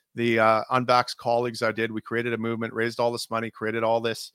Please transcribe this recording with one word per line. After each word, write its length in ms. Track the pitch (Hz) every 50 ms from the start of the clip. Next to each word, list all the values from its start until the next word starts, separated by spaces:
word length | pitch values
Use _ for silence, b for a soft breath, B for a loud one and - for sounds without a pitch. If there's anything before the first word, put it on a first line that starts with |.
| _ _ _
the, 240 | 120 117 120 113 113
uh, 240 | 110 110 110 110 - -
unvaxxed 440 | 127 127 123 120 123 123 123 - -
colleagues 460 | - - 120 117 120 120 123 113 110
I 80 | 120 110
did. 220 | 104 110 113 110
We 80 | 110 110
created 320 | - - 117 117 117 120
a 60 | 117 110
movement, 360 | 113 113 117 113 113 113 110
raised 240 | 113 117 117 113 -
all 140 | 117 120
this 180 | 120 117 - -
money, 220 | 113 113 117 110
created 320 | - - 110 110 113 113 113
all 160 | 110 117 117
this, 320 | 113 117 113 - - - b